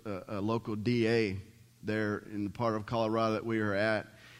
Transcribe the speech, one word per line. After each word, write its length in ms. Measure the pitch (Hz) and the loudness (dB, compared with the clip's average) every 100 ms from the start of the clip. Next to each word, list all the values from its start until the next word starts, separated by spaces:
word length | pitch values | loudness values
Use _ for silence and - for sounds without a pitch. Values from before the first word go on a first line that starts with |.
| 110 | -10
a, 320 | 98 - 104 | -8 -6 -4
a 20 | |
local 360 | 104 113 110 107 | 0 0 -2 -2
D 320 | 110 120 110 | 0 4 4
A 280 | 117 107 92 - - - - | 4 2 -2 -10 -20 -20 -12
there 400 | 104 107 107 104 - | -4 -2 0 -2 -6
in 120 | 104 | -6
the 60 | 101 | -6
part 260 | 92 117 110 | -2 0 0
of 100 | 101 | -2
Colorado 460 | 117 110 113 110 | 0 2 2 2
that 120 | 110 | 0
we 140 | 117 113 | 0 0
were 160 | 107 | 0
at. 320 | 98 110 107 - - - | 2 2 0 -2 -16 -20